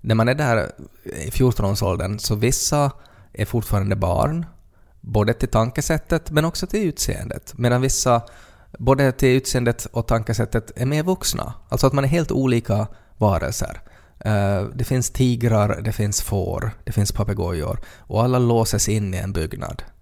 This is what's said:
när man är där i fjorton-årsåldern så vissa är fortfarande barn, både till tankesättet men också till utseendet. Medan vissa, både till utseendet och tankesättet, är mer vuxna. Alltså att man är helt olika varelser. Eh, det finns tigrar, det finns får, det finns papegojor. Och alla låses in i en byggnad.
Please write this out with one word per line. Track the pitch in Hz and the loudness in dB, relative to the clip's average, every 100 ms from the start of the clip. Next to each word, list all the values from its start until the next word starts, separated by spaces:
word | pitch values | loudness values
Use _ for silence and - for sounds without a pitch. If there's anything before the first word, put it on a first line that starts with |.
när | - 110 | 2 2
man | 117 | 4
är | 139 | 2
där | 143 113 - - - - - - 71 | 2 2 0 -8 -20 -18 -12 -8 -4
i | |
fjorton-årsåldern | - 127 - 101 101 92 90 92 104 | 2 4 4 0 0 0 -2 -4 -4
så | - 104 | -2 0
vissa | 120 127 - 147 143 - - - - | 2 0 0 2 0 -2 -20 -20 -18
är | - 104 | -6 -2
fortfarande | 117 107 104 101 101 | -2 0 0 0 0
barn, | 90 90 - 165 165 - - _ - - | 0 2 0 0 -6 -14 -20 _ -20 -20
både | - 110 104 | -2 2 2
till | 117 127 | 0 0
tankesättet | 110 117 135 - 156 - 160 - | 2 0 -2 -2 -2 0 -2 0
men | 151 160 | 0 0
också | - 185 | -4 -4
till | 208 190 | -2 -2
utseendet. | - - - 117 - - - | -2 -4 -4 -6 -10 -12 -2
Medan | 120 123 | 0 2
vissa, | 131 - 131 117 - - - - - - | 2 0 2 2 0 -20 -20 -20 -20 -4
både | 123 135 135 | 2 4 4
till | 127 131 | 4 4
utseendet | 131 131 127 120 113 - | 4 2 0 0 -2 -4
och | 120 - | -6 0
tankesättet, | 113 110 110 101 117 - - | -2 0 -2 0 -2 -4 -4
är | 127 | -2
mer | 151 | 0
vuxna. | 170 185 - - - - - | 0 -2 -2 -4 -6 -10 -6
Alltså | 120 135 | 2 2
att | |
man | 139 | 4
är | 135 | 2
helt | 170 156 | 0 0
olika | 120 131 120 - 110 104 - - - | 0 2 2 2 0 0 -8 -20 0
varelser. | 104 87 73 - - - - - - - 107 | 2 2 -2 -4 -6 -8 -16 -20 -20 -6 0
Eh, | 104 101 98 101 127 | 2 2 0 -2 -4
det | |
finns | 117 127 120 | 0 0 0
tigrar, | - 127 120 120 110 104 - | 2 2 4 2 4 2 0
det | 110 | -4
finns | - 104 101 | -2 -2 -2
får, | - 101 90 87 110 - | -2 -2 -2 -4 -6 -8
det | - | -4
finns | - 101 | 0 0
papegojor. | - 101 104 90 87 73 - - - | 0 -2 -2 -2 -2 -4 -6 -8 -18
Och | - 104 | -4 0
alla | 123 127 | 2 4
låses | 120 117 110 104 - | 4 4 2 0 0
in | 110 101 | 0 -2
i | 92 | -4
en | 95 | -4
byggnad. | 98 78 - - - - - | -4 -4 -6 -8 -10 -14 -20